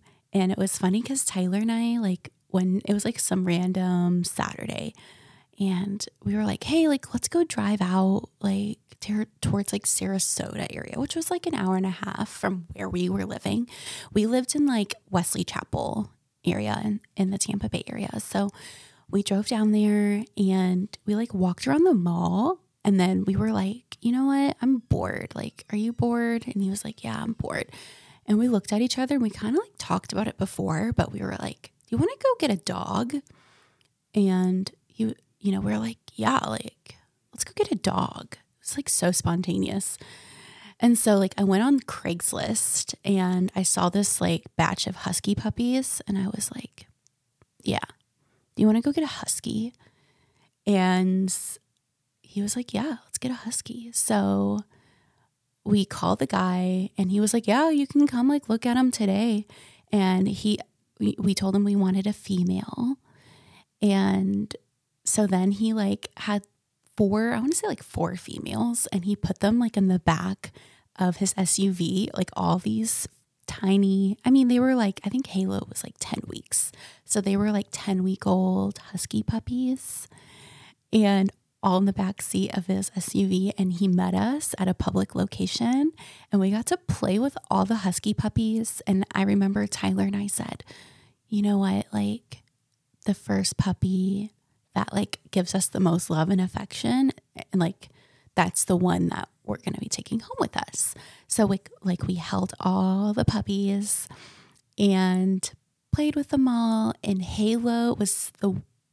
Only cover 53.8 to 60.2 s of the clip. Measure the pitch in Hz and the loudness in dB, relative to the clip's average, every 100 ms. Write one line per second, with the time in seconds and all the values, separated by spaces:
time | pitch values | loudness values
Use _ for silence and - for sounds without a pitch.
53.8 | 233 - - 214 196 196 202 208 - _ | -6 -4 0 2 2 2 0 -2 -6 _
54.8 | _ _ _ _ _ _ _ _ - 208 | _ _ _ _ _ _ _ _ 2 2
55.8 | 190 - 175 208 269 190 185 180 180 185 | 2 -2 -2 0 0 0 0 0 0 0
56.8 | 190 - 185 202 214 240 220 233 320 294 | -2 -2 0 2 2 2 2 4 4 2
57.8 | 277 285 285 247 262 285 - 220 247 240 | 2 4 4 4 2 2 0 0 2 2
58.8 | 254 240 208 196 233 214 214 - - - | 2 2 2 2 2 0 -4 -14 -20 -20
59.8 | _ 208 185 185 | _ 2 4 4